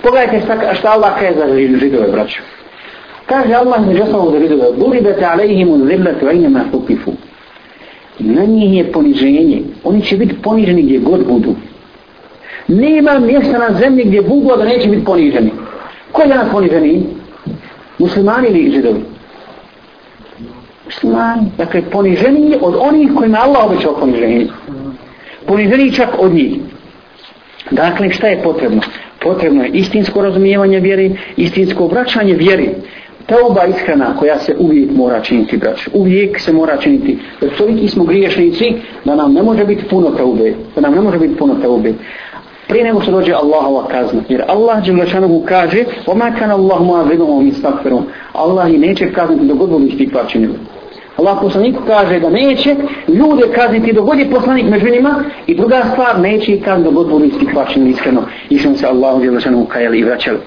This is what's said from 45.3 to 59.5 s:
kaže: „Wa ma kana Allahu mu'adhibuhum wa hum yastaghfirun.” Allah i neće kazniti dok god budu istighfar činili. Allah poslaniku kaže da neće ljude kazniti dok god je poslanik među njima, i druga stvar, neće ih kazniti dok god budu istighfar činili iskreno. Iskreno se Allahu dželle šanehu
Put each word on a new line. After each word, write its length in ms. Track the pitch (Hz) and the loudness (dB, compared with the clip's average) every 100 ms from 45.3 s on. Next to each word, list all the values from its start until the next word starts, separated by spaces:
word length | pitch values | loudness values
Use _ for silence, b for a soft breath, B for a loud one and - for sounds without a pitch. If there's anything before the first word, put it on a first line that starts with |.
| 165 - | 0 2
kaže: 380 | 185 170 185 240 B - | 0 2 0 -2 B -4
„Wa 100 | 190 | -2
ma 160 | 233 226 | -2 -2
kana 140 | 220 | -2
Allahu 320 | 196 190 180 175 | 0 2 2 2
mu'adhibuhum 420 | 175 147 165 160 | 2 2 2 2
wa 80 | 143 | 2
hum 160 | 139 | 2
yastaghfirun.” 500 | - 151 139 135 123 - B B | 0 -4 -2 -2 -2 -4 B B
Allah 400 | - 165 185 175 | -4 0 0 2
i 40 | 160 | 2
neće 360 | 165 190 190 | 2 0 -2
kazniti 320 | - 165 156 139 | -2 0 2 2
dok 120 | 139 | 2
god 120 | 190 | 0
budu 160 | 156 135 | 2 0
istighfar 420 | - 135 131 113 | 0 -2 -2 -2
činili. 260 | 117 110 - - - - B B - | -2 -2 -2 -12 -18 -20 B B -2
Allah 200 | 175 196 | 0 0
poslaniku 400 | 202 190 226 262 - | 0 0 0 -2 0
kaže 320 | 214 196 180 | 0 2 0
da 100 | 165 | 0
neće 460 | 196 277 262 277 277 285 B B | 0 0 0 0 0 -2 B B
ljude 360 | 175 302 285 226 240 | 2 4 4 2 2
kazniti 380 | 240 220 226 | 0 0 0
dok 120 | 214 208 | 2 2
god 140 | 285 | 0
je 100 | 277 | 0
poslanik 360 | 254 254 262 226 | 0 0 0 2
među 160 | 214 226 | 0 2
njima, 380 | 240 277 294 269 B B | 2 2 0 -6 B B
i 80 | 330 | -2
druga 260 | 226 254 226 | 2 2 0
stvar, 280 | 262 247 208 | 0 0 0
neće 320 | 185 214 214 | 0 0 0
ih 120 | 202 | -2
kazniti 200 | - 190 | 0 0
dok 100 | 165 | 2
god 140 | 156 165 | 2 2
budu 180 | 151 147 | 2 2
istighfar 420 | 131 135 147 131 | 0 -4 -2 -2
činili 180 | 143 131 | 0 0
iskreno. 300 | 127 - 127 - B B | 0 -2 -2 -4 B B
Iskreno 280 | 139 143 139 | 0 0 0
se 100 | 135 | 0
Allahu 340 | 127 131 131 | 0 2 2
dželle 200 | 127 120 | 0 0
šanehu 240 | 120 | 0